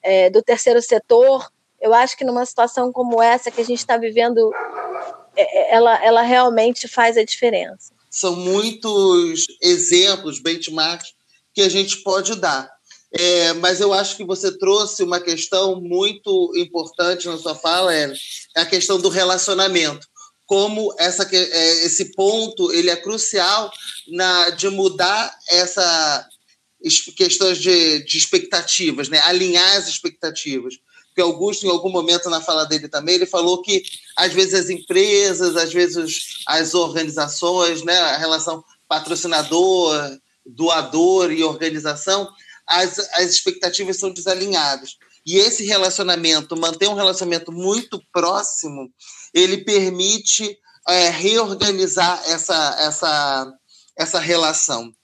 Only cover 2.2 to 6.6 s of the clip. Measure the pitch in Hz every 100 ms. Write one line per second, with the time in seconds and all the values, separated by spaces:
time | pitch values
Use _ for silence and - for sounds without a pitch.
2.2 | 262 240 247 - 240 - 247 254 247 233
3.2 | 233 247 240 233 233 240 - 233 226 220
4.2 | 233 233 220 - - - - 370 - -
5.2 | _ - - - - 226 233 226 220 226
6.2 | 233 254 254 226